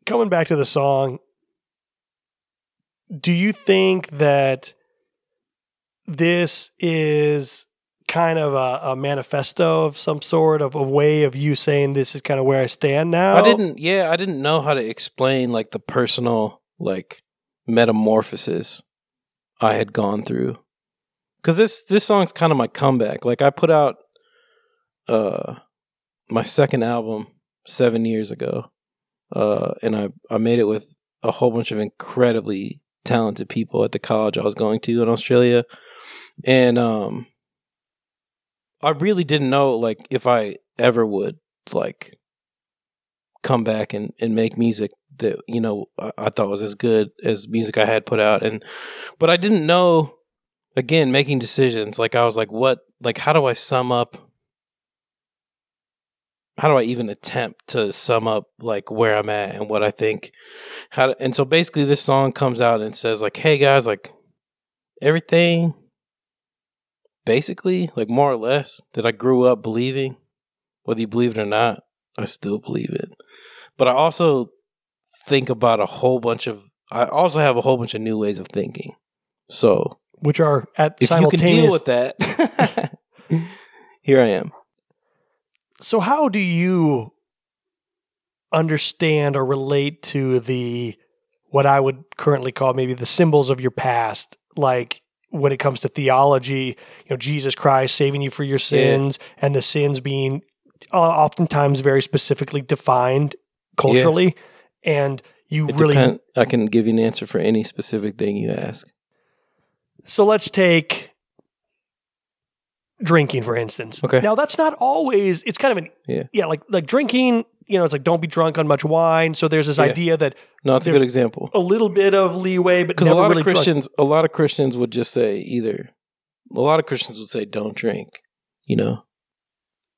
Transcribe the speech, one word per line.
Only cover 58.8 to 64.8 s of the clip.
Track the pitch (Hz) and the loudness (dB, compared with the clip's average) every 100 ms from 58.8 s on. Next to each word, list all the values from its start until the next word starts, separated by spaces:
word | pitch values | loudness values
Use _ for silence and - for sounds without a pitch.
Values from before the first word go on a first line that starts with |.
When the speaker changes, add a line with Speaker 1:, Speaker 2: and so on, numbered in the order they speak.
| - | -6
Speaker 2:
where | 110 113 107 | -2 0 0
I'm | 107 | -2
at | 104 98 | -4 -6
and | 101 107 | -8 -4
what | 107 | -2
I | 104 | -2
think?" | - - - - _ - - - - - | -2 -4 -4 -10 _ -20 -20 -20 -20 -10
How | - 131 | -2 0
to, | - | 0
and | 131 | -4
so | 123 | -2
basically | 131 165 170 156 | 0 0 0 -2
this | 143 143 | 0 0
song | - 135 135 | 2 2 2
comes | - 135 120 | 0 -2 0
out | 120 113 | 0 0
and | 107 | -4
says, | - 117 107 | -6 -4 -2
like, | 104 - | -4 -2
"Hey | 156 147 | 0 4
guys, | 139 139 113 | 4 4 2
like, | 101 - _ _ _ _ _ _ _ | -4 -8 _ _ _ _ _ _ _